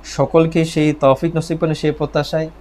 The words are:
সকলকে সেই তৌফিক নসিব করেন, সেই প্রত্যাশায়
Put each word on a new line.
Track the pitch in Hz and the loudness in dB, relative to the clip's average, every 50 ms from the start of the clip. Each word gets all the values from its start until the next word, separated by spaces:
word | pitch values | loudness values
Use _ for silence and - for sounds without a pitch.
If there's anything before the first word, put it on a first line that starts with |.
| - | -16
সকলকে | - - - 139 139 - 165 165 165 165 170 165 | -12 -2 -2 -2 2 4 4 4 4 2 0 0
সেই | 160 - 156 151 151 147 | 0 0 2 2 2 2
তৌফিক | 147 - 135 135 - - 165 165 | 2 4 2 4 4 0 -2 -2
নসিব | 160 147 - 170 | -4 -4 -4 -2
করেন, | 156 175 160 156 | -2 0 -2 -2
সেই | 147 - 151 | 0 -2 -2
প্রত্যাশায় | 147 - 151 - - 156 147 - - 156 160 156 160 - | -2 -2 -6 -4 -2 -4 -4 -2 -4 -4 -4 -4 -10 -16